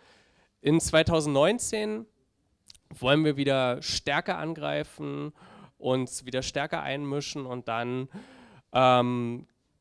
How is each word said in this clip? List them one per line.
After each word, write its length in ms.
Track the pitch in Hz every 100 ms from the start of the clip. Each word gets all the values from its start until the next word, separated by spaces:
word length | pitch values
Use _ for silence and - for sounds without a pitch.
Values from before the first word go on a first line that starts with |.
| _ _ _ _ _ _
In 180 | 143 165
zweitausendneunzehn 1300 | - 160 165 160 151 139 165 240 - 220 214 214 220 _ _ _ _ _ _ - - -
wollen 260 | 127 147 156
wir 120 | 143
wieder 440 | 139 135 127 131
stärker 560 | - - - 147 180 170
angreifen, 960 | 156 160 147 147 151 - 147 143 147 - - - - _
uns 460 | 127 131 123 - 127
wieder 180 | 127
stärker 400 | 123 139 151 165
einmischen 640 | 139 139 143 143 143 147 127
und 200 | 123 117
dann, 420 | 113 120 127 131 202 - - - - _
ähm, 720 | 131 127 123 123 123 117 120 - _ _ _